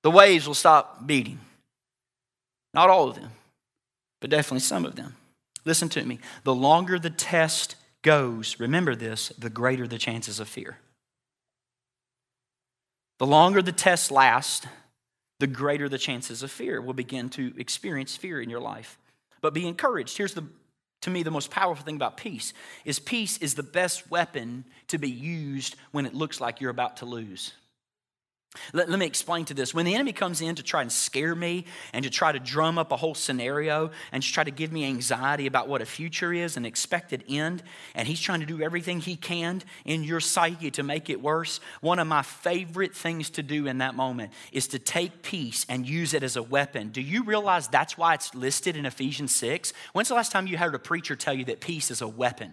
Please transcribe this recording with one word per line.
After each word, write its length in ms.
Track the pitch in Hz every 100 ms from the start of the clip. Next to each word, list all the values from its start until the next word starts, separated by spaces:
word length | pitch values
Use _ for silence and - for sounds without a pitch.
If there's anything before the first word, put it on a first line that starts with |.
The 80 | 156
waves 380 | 175 202 175 143
will 60 |
stop 520 | 143 165 151 - - 131
beating. 320 | 143 113 - - _ _ _ _ _ _ _ _ _ _ _ _
Not 160 | - 185
all 180 | 185 135
of 60 |
them, 160 | - - - _ _ _ _ _ _ _ _
but 100 | 135
definitely 280 | 151 143 127
some 260 | 131 -
of 120 | 85 -
them. 180 | - - _ _ _ -
Listen 240 | 160 160 165
to 140 | 156
me. 140 | 123 120 - -
The 140 | 131 127
longer 420 | 135 165 180 180
the 100 | 165
test 680 | 165 - 175 160 - - - _ _
goes, 560 | 151 147 127 113 110 -
remember 380 | 117 165 165 117
this, 320 | 113 110 - -
the 100 | 113
greater 380 | 110 123 127 117
the 120 | 117
chances 420 | - 120 113 104
of 80 | 107
fear. 300 | - - - _ _ _ _ _ _ _ _ _ _ _ _ _ _ _ _ _ _ _ _ _ _ _ _
The 60 | 135
longer 360 | 151 175 196
the 80 | 180
test 400 | 175 190 175 -
lasts, 560 | 139 131 120 - - - - _ _ _ _ _ _
the 80 | 139
greater 420 | 127 143 147 143
the 100 | 135
chances 440 | - 123 - 113
of 80 | 139
fear. 300 | - - 123
We'll 140 | 123
begin 340 | 131 123 131 123
to 240 | 135 123 -
experience 600 | 123 - 196 143 135 -
fear 240 | 185 151
in 100 | 117
your 80 | 117
life. 400 | 113 104 113 - _ _ _ _
But 140 | 156
be 140 | 151 175
encouraged. 500 | 170 285 214 - -
Here's 160 | 202
the, 100 | 170 151 - _ _ _ _
to 80 | -
me, 120 | 180
the 80 | 160
most 220 | 151 139
powerful 320 | - 185 151
thing 100 | 147
about 220 | 151 139 -
peace, 360 | 220 120 - - - -
is 140 | 151 147
peace 400 | - 240 208 -
is 160 | 151
the 80 | 147
best 480 | 143 175 180 - -
weapon 540 | 170 165 143 117 123 127 - -
to 100 | 165
be 120 | 143
used 680 | 120 151 170 143 135 131 - -
when 140 | 147 135
it 80 |
looks 260 | 135 156 -
like 200 | 120 -
you're 100 | 131
about 260 | 123 123 -
to 100 | 120
lose. 460 | 120 107 92 - - _ _ _ _ _ _ _ _ _ - -
Let, 160 | 160 170
let 80 | 190
me 80 | 170
explain 400 | - - 170 151
to 80 |
this. 180 | 139 123
When 140 | 160 175
the 80 |
enemy 180 | 214 277
comes 300 | - 185 156
in 140 | 160 156
to 60 |
try 200 | - 160
and 100 | 120
scare 420 | - - 131 160
me 300 | 170 170 175 175 - -
and 100 | 120
to 60 | 135
try 220 | - 160
to 60 | 139
drum 380 | 127 143 160 170
up 160 | 160
a 60 | 135
whole 160 | 160
scenario 760 | 147 - 127 120 143 156 151 160 156 -
and 100 | 135
to 80 | 131
try 140 | -
to 60 | 151
give 200 | 139 156
me 140 | 160
anxiety 600 | 139 127 123 151 135 147 135
about 220 | 131 120
what 120 | 135
a 60 | 113
future 480 | - 165 160 175
is, 240 | 170 170 156
an 80 | 117
expected 580 | - - 175 170 127 -
end, 360 | 143 156 175 - - -
and 120 | - 117
he's 140 | 160
trying 200 | - 175
to 60 | 151
do 140 | 160
everything 400 | 156 170 170 175
he 160 | 185 170
can 460 | - 175 170 185 - - -
in 180 | 160
your 160 | 151 165
psyche 500 | 156 - 170 170 156
to 100 | 135
make 260 | 143 156 160
it 140 | 113
worse, 380 | 139 160 165 - - -
one 180 | 156 175
of 80 | 160
my 140 | 151
favorite 760 | 131 - 175 180 175 175 185
things 360 | - 170 165 151
to 120 | -
do 240 | 139 151 143
in 120 | 127
that 160 | 131
moment 400 | 127 131 123 104 - -
is 160 | 147 -
to 100 | 123
take 440 | - 170 180 -
peace 420 | - 185 123 - -
and 220 | 127 127
use 240 | 160 160
it 100 | 151
as 140 | 131 127
a 60 |
weapon. 480 | 117 139 139 123 107
Do 100 | 120
you 220 | 139 208
realize 460 | 214 214 202 175 147
that's 280 | 135 160 -
why 160 | 165
it's 220 | 156 -
listed 420 | 127 127 - 185 156
in 80 |
Ephesians 500 | 139 - 135 139 143
six? 380 | - 117 143 - - -
When's 140 | 185 247
the 60 |
last 160 | 240 226
time 160 | 196 190
you 120 | 165
heard 160 | 175
a 40 | 135
preacher 380 | - 160 - 139
tell 160 | -
you 140 | 135 127
that 160 | -
peace 280 | - 165 -
is 120 | 120
a 40 | 110
weapon? 460 | 110 123 117 90